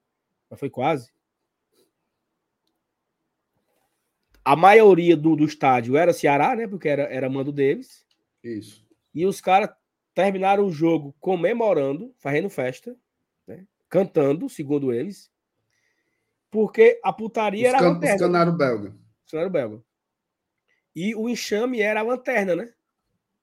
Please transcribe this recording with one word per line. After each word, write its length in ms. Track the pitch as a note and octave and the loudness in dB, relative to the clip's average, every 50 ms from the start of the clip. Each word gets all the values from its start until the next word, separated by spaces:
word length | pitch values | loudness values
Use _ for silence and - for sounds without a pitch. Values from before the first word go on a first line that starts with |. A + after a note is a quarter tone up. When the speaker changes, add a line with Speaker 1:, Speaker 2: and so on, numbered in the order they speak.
| _ _ _ _ _ _ _ _ _ _ | _ _ _ _ _ _ _ _ _ _
Speaker 1:
Mas 100 | A#2 - | -16 -12
foi 100 | C#3+ C3+ | -12 -10
quase. 420 | - C3 B2+ D3+ E3 C3+ A#2 - _ _ _ _ _ _ _ _ _ _ _ _ _ _ _ _ _ _ _ _ _ _ _ _ _ _ _ _ _ _ _ _ _ _ _ _ _ _ _ _ _ _ _ _ _ _ _ _ _ _ _ _ _ _ _ _ _ _ _ _ _ _ _ _ _ _ _ | -6 -4 -2 -2 -2 -2 -6 -12 _ _ _ _ _ _ _ _ _ _ _ _ _ _ _ _ _ _ _ _ _ _ _ _ _ _ _ _ _ _ _ _ _ _ _ _ _ _ _ _ _ _ _ _ _ _ _ _ _ _ _ _ _ _ _ _ _ _ _ _ _ _ _ _ _ _ _
A 120 | A#2+ C#3+ | 0 2
maioria 640 | D3+ F3 F#3+ G#3 A3+ A3 G3+ F#3 E3 F3 E3+ E3+ D3+ | 6 6 6 8 8 8 8 8 8 6 4 2 4
do, 180 | D3 D#3+ D#3+ | 4 2 2
do 80 | D3 D3+ | 2 0
estádio 540 | D3 - - D3+ C3+ B2+ B2 A2+ A#2+ C3 D3+ | -2 -2 -2 0 2 2 2 0 0 0 2
era 160 | F3 F3 E3 | 2 2 2
Ceará, 420 | - - D3+ C#3+ C#3+ D3 G#3 G3+ | 2 2 2 2 2 2 0 0
né? 120 | A3 A#3 G#3 | -2 -6 -8
Porque 200 | G3+ E3 - D#3 | -10 -6 -4 -2
era, 160 | C#3+ C#3 C#3 | -2 -2 -2
era 260 | - B2+ C3 C3+ C3 | -4 -6 -6 -6 -4
mando 220 | C3+ C3+ C3+ D3 | -4 -4 -6 -6
deles. 540 | C#3+ C#3 C#3 C#3 E3 A#3+ C4 - - _ _ _ _ _ _ _ _ _ _ | -2 0 0 0 0 -2 -6 -14 -20 _ _ _ _ _ _ _ _ _ _
Speaker 2:
Isso. 440 | A#2+ A#2 G#2 G2+ - - _ _ _ _ _ _ _ _ | -12 -12 -12 -12 -14 -20 _ _ _ _ _ _ _ _
Speaker 1:
E 120 | C#3+ F3 | -4 -4
os 160 | G3 F#3 - | -4 -4 -4
caras 280 | - F#3 F#3 G3 G#3 F#3+ - _ _ _ _ _ _ _ _ | -2 2 2 2 2 0 -6 _ _ _ _ _ _ _ _
terminaram 520 | F3 F3+ G3+ F#3+ F#3 F#3+ F#3+ G3+ G3+ G3+ | 0 0 0 0 -2 0 0 0 2 0
o 60 | G3 | -2
jogo 440 | E3 C#3+ E3 E3 E3 D#3 C#3+ C#3 - _ | -2 0 0 0 0 0 -4 -8 -16 _
comemorando, 920 | - F3+ F#3+ F3 E3 F#3 A#3+ A#3 A#3 G#3+ F3+ D3+ C#3 C3+ C#3 D#3+ A3 B3+ - _ | -6 -4 -2 -2 0 -2 -2 0 0 0 0 0 0 -2 -4 -6 -10 -14 -20 _
fazendo 320 | _ C#3+ C#3+ D3+ F#3 G3 | _ -4 -4 -4 -4 -4
festa, 460 | - - B2+ B2+ B2+ - _ - - - _ _ _ _ _ _ _ _ _ | -6 -6 -6 -6 -8 -10 _ -20 -20 -20 _ _ _ _ _ _ _ _ _
né? 200 | - - F3 F#3+ _ _ _ _ _ | -20 -20 -20 -20 _ _ _ _ _
Cantando, 580 | - F3 G3 - - E3 C#3+ C#3 C#3+ E3+ C4 C4 | -2 -2 -2 0 0 0 0 0 0 -2 -4 -10
segundo 460 | - - D3+ C3+ D3 D3 C#3 C3 A#2+ | -12 -12 -6 -4 -4 -2 -2 -2 -4
eles. 360 | A#2 D3 G3+ G3 - - _ _ _ _ _ _ _ _ _ _ _ _ _ _ _ _ _ _ _ _ _ _ _ _ _ | -4 -6 -8 -12 -16 -20 _ _ _ _ _ _ _ _ _ _ _ _ _ _ _ _ _ _ _ _ _ _ _ _ _
Porque 500 | - A3 G#3+ G3 - A3 A3+ A#3 A#3+ - - | -4 -2 -2 -2 4 6 6 6 6 4 -2
a 80 | F#3+ | -4
putaria 560 | F#3 - A3 G#3+ - A#3 G#3+ G#3 G3 G#3+ A#3+ B3 | -4 -4 -10 -8 -6 -4 -4 -2 -2 0 0 2
Speaker 2:
Os 60 | B3+ | 2
Speaker 1:
era 40 | C4+ | 4
a 40 | |
Speaker 2:
can-, 80 | C4 - | 4 2
Speaker 1:
lanterna. 260 | E3+ E3+ F3 C#4 G3+ | 2 2 0 0 0
Speaker 2:
os 60 | G3 | 0
canário 320 | - F3+ F3 F3 E3+ E3+ E3+ | 0 0 2 2 2 0 0
belga. 420 | D3 C#3+ C3 A#2 G#2+ G2+ G2 - - _ _ _ _ _ | 0 0 0 -2 -4 -6 -10 -16 -20 _ _ _ _ _
Speaker 1:
Os 60 | _ | _
canário 200 | - D#3 E3+ G3 | -8 -6 -6 -4
belga. 320 | F3+ D3+ B2 G#2+ G#2+ A2+ - _ _ _ _ _ _ _ _ _ _ _ _ _ _ _ _ _ _ _ _ _ _ | -4 -4 -4 -4 -10 -14 -20 _ _ _ _ _ _ _ _ _ _ _ _ _ _ _ _ _ _ _ _ _ _
E 180 | D#3 F3 G#3+ A3+ | -8 -6 -6 -6
o 140 | G#3 A3 A#3+ | -4 -6 -6
enxame 540 | A#3+ - - - G#3+ G#3 A#3+ C4 B3+ A3+ | -6 -6 -6 -4 -4 -4 -2 -4 -2 -2
era 180 | G3+ G#3 G#3+ G#3+ | -2 -2 -2 -2
a 40 | A3 | -2
lanterna, 520 | A#3 B3+ B3 B3 C#4+ B3+ A3 G3 F#3 E3+ | -4 -4 -6 -4 -4 -2 -2 0 0 -2
né? 180 | E3+ A3 A#3+ - _ _ _ _ _ _ _ _ _ _ _ _ _ | -4 -4 -10 -16 _ _ _ _ _ _ _ _ _ _ _ _ _